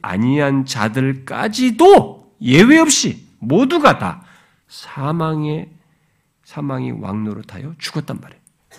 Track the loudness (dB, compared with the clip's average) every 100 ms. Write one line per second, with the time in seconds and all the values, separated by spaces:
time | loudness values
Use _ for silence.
0 | -8 -2 0 0 0 -2 -4 -4 -4 -2
1 | -4 -4 -10 -8 -6 -2 -2 4 6 8
2 | 4 -4 _ _ 2 6 8 6 4 2
3 | -2 -6 -12 _ -2 0 2 2 2 0
4 | -4 -10 -16 _ _ _ _ -20 -18 -10
5 | -6 -4 -4 -4 -4 -6 -10 _ _ _
6 | _ _ _ _ _ -12 -8 -6 -8 -8
7 | -8 -8 -8 -10 -14 -16 -16 -14 -12 -10
8 | -10 -12 -16 -20 _ _ _